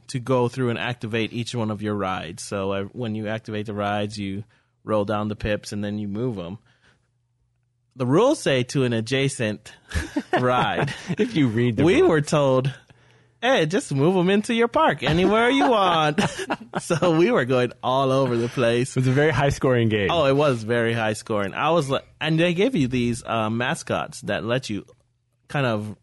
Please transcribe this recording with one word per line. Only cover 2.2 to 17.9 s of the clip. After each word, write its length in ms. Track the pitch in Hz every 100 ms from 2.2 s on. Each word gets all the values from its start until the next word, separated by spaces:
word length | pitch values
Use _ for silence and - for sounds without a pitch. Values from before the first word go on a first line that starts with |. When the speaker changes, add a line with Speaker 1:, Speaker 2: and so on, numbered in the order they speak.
| 85 87
Speaker 1:
So, 300 | - 101 98
uh, 100 | 98
when 300 | 101 - 117
you 140 | 107 107
activate 380 | 113 - 107 104
the 80 |
rides, 440 | 104 101 104 104 104
you 260 | 98 98 - _ _ _
roll 220 | - 107
down 240 | 101 104 107
the 80 | 101
pips, 360 | 113 104 -
and 120 | 104
then 140 | 104 104
you 100 | 104
move 300 | 101 127 101
'em. 200 | 85 104 _ _ _ _ _ _ _ _ _ _ _ _ _ 127
The 100 | 123
rules 340 | 151 254 311
say 220 | 175 135 123
to 120 | 147
an 80 | 123
adjacent 760 | 120 113 135 135 - 110 104 - - - -
<laughs> 280 | - 294 - 349
ride. 520 | 127 123 110 92 139 - - 180
Speaker 2:
If 180 | 233 202
you 120 | 131
read 280 | 107 123 110
the 80 |
Speaker 1:
We 160 | 156 262
Speaker 2:
rules. 80 | 370
Speaker 1:
were 100 | 156
told, 520 | 147 156 139 131 135 - _ - _ _ _ _
"Hey, 260 | 240 247 160
just 280 | 196 -
move 220 | 139 151 190
'em 120 | 175
into 220 | 202 208
your 120 | 226 233
park 380 | 294 311 160
anywhere 460 | - 165 185 220 240
you 180 | 269 277
want." 500 | 220 185 165 151 151 -
<laughs> 540 | - - - - -
So 360 | - 160 180 160
we 140 | 190
were 140 | 220
going 260 | 123 127 123 -
all 260 | 120